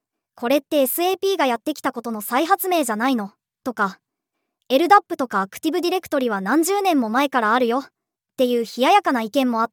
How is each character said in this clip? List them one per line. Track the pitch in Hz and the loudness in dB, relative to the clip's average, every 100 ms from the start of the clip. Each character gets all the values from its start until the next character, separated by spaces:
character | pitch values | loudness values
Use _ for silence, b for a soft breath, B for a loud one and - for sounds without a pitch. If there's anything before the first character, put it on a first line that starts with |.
| _ _ _ - | _ _ _ -8
「こ | 240 | 0
れ | 285 | 0
っ | |
て | - 302 | 0 0
エ | 262 | 0
ス | - | 0
エ | 359 | -2
ー | 381 | 0
ピ | 392 | -2
ー | 370 | 0
が | 277 | 0
や | 233 | -2
っ | |
て | - | -4
き | 294 | -6
た | 277 | -6
こ | 240 | -6
と | 233 | -8
の | 214 | -10
再 | - 240 330 | -4 -2 0
発 | 381 381 | 0 0
明 | 349 | 0
じ | 247 | 0
ゃ | 214 | -2
な | 254 | -2
い | 240 | -2
の？」 | 196 - _ _ 262 | -4 -12 _ _ -10
と | |
か、 | 220 196 - _ _ _ _ _ _ - | -4 -4 -4 _ _ _ _ _ _ -2
「エ | 262 | 2
ル | 330 | 6
ダ | 403 | 4
ッ | |
プ | - 339 | 4 -4
と | 262 | -4
か | 202 | -4
ア | 190 | -4
ク | - | -4
テ | 320 | -4
ィ | |
ブ | 339 | -2
デ | 339 | 0
ィ | |
レ | 370 | -2
ク | - | -2
ト | 285 | -2
リ | 247 | -2
は | 196 | -2
何 | 196 294 | 0 0
十 | 330 403 | 2 0
年 | 381 302 | 2 2
も | 220 | 0
前 | 240 285 | 0 0
か | 254 | 0
ら | 214 | 2
あ | 240 | 2
る | 240 | 2
よ」 | 254 | 0
っ | - _ _ _ _ - | -4 _ _ _ _ -2
て | 254 | 0
い | 240 | 0
う | |
冷 | 226 - | -2 -2
や | 277 | 2
や | 403 | 2
か | 359 | 2
な | 254 | -2
意 | 220 | -2
見 | 277 254 | 0 0
も | 226 | 0
あ | |
っ | 226 | -4